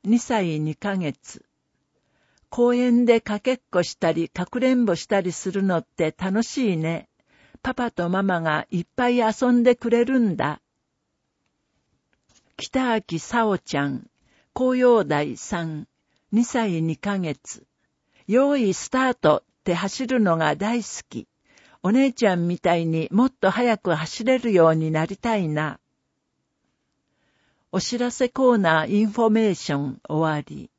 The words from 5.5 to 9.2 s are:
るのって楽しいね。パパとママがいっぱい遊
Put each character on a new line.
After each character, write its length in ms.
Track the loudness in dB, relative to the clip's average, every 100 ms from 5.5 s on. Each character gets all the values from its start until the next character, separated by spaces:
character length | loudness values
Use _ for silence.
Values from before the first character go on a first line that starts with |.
る 120 | -2
の 160 | 0 0
っ 40 |
て 320 | -4 -4 -4 -2
楽 260 | -4 -2
し 320 | -4 -2 -2
い 20 | 0
ね。 320 | -4 -6 -10 _ _ _ _ -10
パ 120 | -8
パ 180 | -4 -6
と 180 | -4 -2
マ 140 | 0
マ 160 | 0 0
が 240 | -2 -4 -2
い 120 | -6
っ 60 | -6
ぱ 140 | -2 0
い 80 |
遊 340 | 2